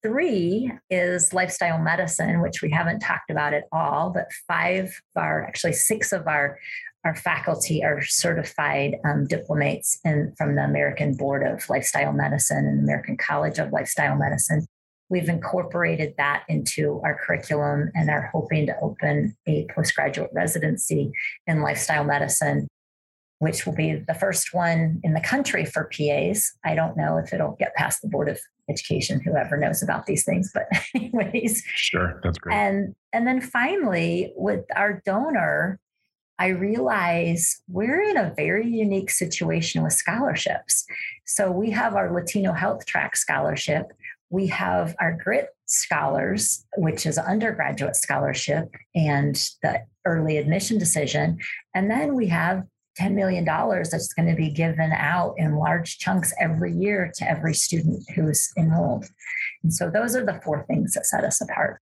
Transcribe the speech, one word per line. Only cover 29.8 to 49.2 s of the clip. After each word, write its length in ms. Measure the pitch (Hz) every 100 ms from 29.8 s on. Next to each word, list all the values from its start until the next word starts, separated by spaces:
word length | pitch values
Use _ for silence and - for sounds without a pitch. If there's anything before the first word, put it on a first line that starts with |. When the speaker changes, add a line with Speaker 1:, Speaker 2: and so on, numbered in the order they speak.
Speaker 1:
about 240 | - - -
these 180 | 151 -
things, 240 | 180 190
but 160 | - - 185
<laughs> 140 | - 254
anyways. 680 | 214 240 185 240 226 - -
Speaker 2:
Sure, 520 | - - 90 90 85
that's 160 | 90 85
great. 160 | - 104
Speaker 1:
And, 400 | 101 98 101 - _
and 140 | 226 240
then 120 | 254
finally, 920 | 254 247 254 392 262 175 165 170 196 -
with 300 | 196 190 - -
our 280 | 202 196 -
donor, 760 | 196 294 254 160 147 170 190 _ _ _ _ _ -
I 80 | 185
realize 1120 | 185 202 226 254 214 175 170 170 170 165 - -
we're 340 | 180 226 311
in 160 | 427 359
a 160 | 175 147
very 320 | 151 190 233
unique 440 | 226 214 196 196
situation 720 | - 170 - 165 165 160 165
with 100 | 160
scholarships. 880 | - - 208 277 - - - - - - - - - -
So 240 | - 190
we 180 | 180 220
have 240 | 214 240
our 180 | 196 180
Latino 420 | 175 175 214 190
Health 340 | 165 185 - -
Track 280 | - - -
Scholarship. 800 | - 143 147 151 - 151 - - - - _
We 160 | 180 190
have 480 | - 185 180 170 165
our 140 | 170
grit 360 | 170 - 247 - - -
Scholars, 960 | - - 151 147 147 143 208 - - _ -
which 280 | 160 - 160
is 140 | 139
an 60 | -
undergraduate 720 | 208 214 - 139 143 139 -
scholarship 760 | - 139 143 135 - 151 165 - - 175
and 400 | 151 143